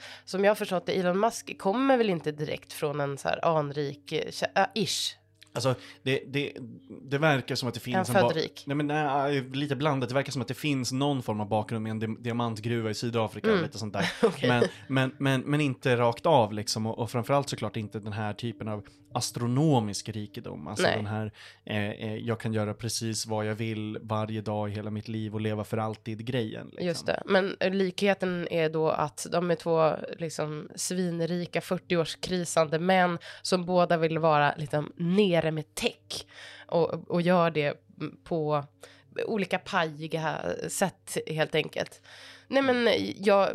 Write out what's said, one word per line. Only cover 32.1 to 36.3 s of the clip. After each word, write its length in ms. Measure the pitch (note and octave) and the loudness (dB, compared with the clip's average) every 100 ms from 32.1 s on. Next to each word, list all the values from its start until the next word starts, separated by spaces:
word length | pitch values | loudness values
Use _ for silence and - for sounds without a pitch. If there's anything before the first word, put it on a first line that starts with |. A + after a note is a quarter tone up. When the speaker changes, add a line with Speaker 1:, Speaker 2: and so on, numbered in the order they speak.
| - - F#3 F3 - D#3 D#3 | -4 -4 -4 0 2 2 2
Speaker 1:
män 400 | F3+ F#3 F3+ E3+ - - | 4 4 4 2 -8 -10
som 220 | - F#3 | 0 0
båda 320 | F3 F3+ F3 F3 | 2 4 4 4
vill 220 | D#3+ D#3+ | 4 4
vara, 360 | D#3+ D3 C#3+ - | 4 6 4 2
liksom, 360 | D3+ D#3 D3 - | -2 -2 -2 -2
nere 540 | E3+ F#3 G3+ E3 D#3+ | 2 6 6 6 2
med 240 | D#3 D3+ | -2 -6
tech 520 | - A#3 - _ - - | -2 -2 -2 _ -12 -12